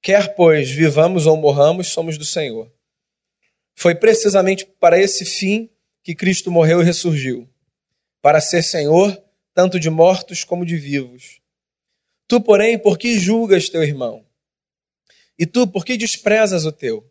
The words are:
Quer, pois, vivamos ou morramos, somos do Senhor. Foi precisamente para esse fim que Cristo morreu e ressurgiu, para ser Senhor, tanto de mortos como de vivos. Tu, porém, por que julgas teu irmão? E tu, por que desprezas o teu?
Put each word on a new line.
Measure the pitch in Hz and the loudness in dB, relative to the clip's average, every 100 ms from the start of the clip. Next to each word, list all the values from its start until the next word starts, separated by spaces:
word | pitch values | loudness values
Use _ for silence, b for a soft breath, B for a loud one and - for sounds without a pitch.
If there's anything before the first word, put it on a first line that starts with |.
Quer, | - 202 190 | 2 0 0
pois, | - 170 151 131 | 2 4 4 -2
vivamos | 139 160 139 170 185 | 0 0 2 2 2
ou | 156 156 | 2 2
morramos, | 147 143 147 180 180 | 2 4 2 2 -6
somos | - 165 151 | -8 -8 -10
do | |
Senhor. | 151 170 143 113 113 _ _ _ _ _ _ _ _ _ _ | -8 -6 -8 -10 -14 _ _ _ _ _ _ _ _ _ _
Foi | - 175 | -2 0
precisamente | 170 220 220 208 196 185 190 - | 2 2 2 2 2 0 -2 -8
para | _ 175 175 | _ 2 4
esse | 196 - | 2 -2
fim | 180 - 190 214 226 _ _ _ | -8 -6 -4 -4 -6 _ _ _
que | - | -14
Cristo | 160 185 180 185 | -4 -2 -2 0
morreu | 175 160 175 | 2 4 4
e | |
ressurgiu, | 170 170 180 147 131 120 120 _ _ _ _ _ _ _ | 2 0 -2 -4 -4 -8 -12 _ _ _ _ _ _ _
para | 143 156 | 2 2
ser | - 175 | 0 -2
Senhor, | - 170 147 165 202 190 _ _ _ | -2 -4 0 2 2 -2 _ _ _
tanto | - 185 180 | 0 0 0
de | 160 | -4
mortos | 160 170 185 - 175 | 2 4 2 -6 -14
como | - 180 | -8 -8
de | 175 170 | -6 -8
vivos. | 143 139 123 123 - _ _ _ _ _ _ _ _ _ _ | -6 -8 -8 -18 -20 _ _ _ _ _ _ _ _ _ _
Tu, | 240 | 0
porém, | 214 202 220 233 | 4 4 4 0
por | 214 180 | 0 0
que | 240 226 | -2 -2
julgas | 180 226 226 185 - | 0 -2 2 0 0
teu | 165 | -4
irmão? | 151 139 120 110 _ _ _ _ _ _ _ _ _ _ _ _ | -4 -4 -8 -10 _ _ _ _ _ _ _ _ _ _ _ _
E | |
tu, | 170 240 226 | -4 0 -2
por | 190 | -4
que | 165 | -6
desprezas | 247 220 - 208 214 214 185 | -6 -6 -4 0 2 2 -2
o | 156 | -4
teu? | 151 127 110 _ | -6 -8 -8 _